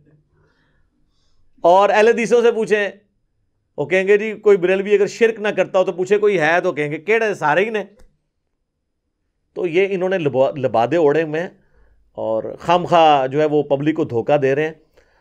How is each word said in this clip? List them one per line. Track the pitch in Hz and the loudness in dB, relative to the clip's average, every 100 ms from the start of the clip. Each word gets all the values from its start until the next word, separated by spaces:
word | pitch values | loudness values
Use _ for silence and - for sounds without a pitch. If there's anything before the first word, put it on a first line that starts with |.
| _ _ _ _ _ _ _ _ _ _ _ _ _ _ _ _ | _ _ _ _ _ _ _ _ _ _ _ _ _ _ _ _
और | 170 190 202 | 4 4 4
अहले | 208 220 | 4 2
हदीसों | 226 214 240 | 2 2 2
से | 233 | 2
पूछें, | 220 185 208 196 - _ _ _ _ _ _ _ - | 0 0 -2 -2 -8 _ _ _ _ _ _ _ -10
वो | 147 | -4
कहेंगे, | 185 190 208 | -2 2 0
"जी, | 220 | 0
कोई | 202 208 196 | -2 2 2
बरेलवी | 180 190 196 | 2 -2 0
अगर | 202 202 | 0 0
शिरक | - 226 202 | 0 -2 0
ना | 208 | -4
करता | 170 175 185 | -2 -2 0
हो | |
तो | 185 | -2
पूछे | 175 180 202 | -2 -2 0
कोई | 208 185 | 0 0
है?" | 151 175 | 0 0
तो | 180 | 0
कहेंगे, | 135 147 156 | -4 -6 -6
"केड़े, | 160 226 220 | -2 -2 -2
सारे | 156 151 160 | -2 0 0
ही | 220 | 0
ने।" | 214 185 _ - _ _ _ _ _ _ _ _ _ _ _ _ _ _ - | -4 -8 _ -20 _ _ _ _ _ _ _ _ _ _ _ _ _ _ -8
तो | 180 | -4
ये | 170 196 | -2 -2
इन्होंने | 190 185 190 | -2 -4 -4
लबा-, | 143 127 135 147 | -2 0 -2 -2
लबादे | 127 113 123 170 | -2 0 0 2
ओढ़े | 147 151 | 2 0
हुए | 160 156 | -2 -6
हैं | 190 - _ _ _ _ _ - | -8 -14 _ _ _ _ _ -8
और | 110 110 107 - | -4 -4 -6 -6
खामखा | 170 180 147 165 160 143 131 | 0 0 2 4 6 4 0
जो | 143 | 0
है | 151 | 0
वो | 151 | 0
पब्लिक | 147 139 147 160 | 0 -2 -2 -2
को | |
धोखा | 123 117 110 147 | -4 -4 -2 0
दे | 131 | 0
रहे | 139 | -2
हैं। | 156 156 _ _ _ _ | -4 -8 _ _ _ _